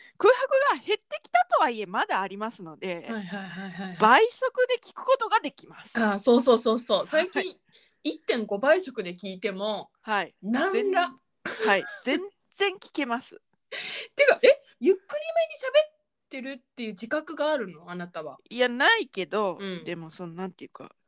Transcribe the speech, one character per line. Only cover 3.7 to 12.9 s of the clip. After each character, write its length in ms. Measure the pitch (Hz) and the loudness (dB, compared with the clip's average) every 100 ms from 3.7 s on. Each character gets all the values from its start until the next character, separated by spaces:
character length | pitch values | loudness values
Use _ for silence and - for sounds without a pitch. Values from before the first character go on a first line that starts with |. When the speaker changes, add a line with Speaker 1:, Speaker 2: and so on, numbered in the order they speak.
| 175 190 | -10 -8
Speaker 2:
は 40 | 170 | 4
い。 20 | |
Speaker 1:
倍 300 | 220 269 453 | 8 8 6
速 360 | - 508 - 494 | 0 -4 0 0
で 120 | 508 | 0
聞 140 | - | -6
く 100 | - | -8
こ 140 | - 523 | 0 0
と 80 | 453 | 2
が 120 | 440 | 0
で 100 | 302 | -2
き 160 | - - | -10 -20
ま 160 | - | -18
す。 160 | - 233 | -8 -2
Speaker 2:
あ 140 | 220 | 0
ー、 60 | 202 | 2
そ 180 | 254 240 | 4 6
う 40 | |
そ 120 | 254 | 6
う 40 | 226 | 4
そ 180 | 233 233 | 4 -2
う 40 | |
そ 160 | - 190 | 0 -2
う。 20 | |
Speaker 1:
は 40 | |
い。 40 | - | 0
Speaker 2:
最 220 | 311 359 | 0 0
近、 260 | 381 370 - _ _ _ _ | -2 -6 -8 _ _ _ _
一 160 | 302 320 | -8 -6
点 260 | - 254 208 | -2 -2 -2
五 140 | 202 | 0
倍 200 | 262 359 | 2 2
速 220 | - - | 2 -8
で 100 | 180 | -10
聞 180 | 175 202 | -8 -12
い 80 | 185 | -6
て 100 | 208 | -6
も、 380 | 190 208 202 139 _ | -4 -6 -6 -8 _
Speaker 1:
は 200 | - 202 | -4 -4
い。 140 | 165 _ | -4 _
Speaker 2:
な 300 | 190 247 370 | -4 0 0
ん 200 | 381 403 | 0 0
ら。 200 | 370 349 - _ _ | 0 0 -4 _ _
Speaker 1:
全-、 220 | - - 440 | -12 -2 2
は 100 | 196 | 2
い。 60 | - - | 0 -8
全 160 | 247 320 403 _ _ - | -2 -2 -4 _ _ -2
然 180 | 392 381 | -2 -2
聞 160 | - | -10